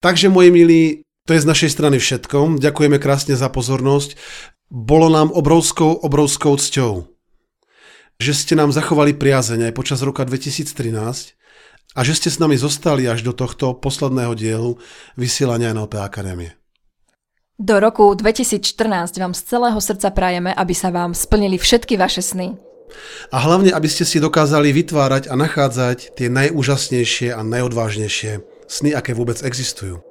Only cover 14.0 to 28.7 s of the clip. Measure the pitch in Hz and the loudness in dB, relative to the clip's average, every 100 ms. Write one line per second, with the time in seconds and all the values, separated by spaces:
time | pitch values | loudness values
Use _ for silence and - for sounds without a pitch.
14 | 139 131 120 113 110 110 120 120 - - | -2 -2 -4 -4 -4 -4 -4 -6 -12 -20
15 | - - 123 - 135 117 117 110 107 104 | -20 -8 -6 -2 -2 0 -2 -4 -6 -8
16 | 98 - 95 90 85 _ _ _ _ _ | -8 -8 -10 -10 -12 _ _ _ _ _
17 | _ _ _ _ _ _ 202 208 214 220 | _ _ _ _ _ _ 0 4 4 6
18 | 208 202 214 220 247 202 - - 220 185 | 4 6 0 0 -2 -2 -4 -4 -4 -2
19 | 175 - 185 180 - 240 240 220 - 196 | -6 -6 -6 -6 -4 0 0 0 -4 -2
20 | 196 196 185 180 180 - 185 180 185 175 | -2 0 0 -2 -4 -4 -2 -2 -2 -4
21 | 175 170 - 214 202 185 - 233 - 214 | -4 -6 0 2 2 0 2 2 2 0
22 | 180 - 185 185 180 - - - - - | 0 -2 -6 -6 -8 -10 -18 -20 -20 -20
23 | - - - 131 143 180 190 175 151 - | -20 -20 -6 -2 2 4 4 2 -2 -2
24 | 165 165 151 156 151 151 147 143 147 151 | 0 0 2 2 2 4 2 2 0 0
25 | 135 135 135 131 151 - 139 123 123 123 | 2 0 -2 -2 -2 0 0 0 -2 -2
26 | - - 123 127 143 165 123 143 - 127 | -8 -6 -2 0 0 0 -2 -2 -2 -2
27 | 117 - 120 117 110 120 123 117 110 104 | -2 -2 -4 -6 -4 -2 -2 -2 -4 -4
28 | 107 - 110 104 - - - | -6 -6 -6 -10 -12 -20 -14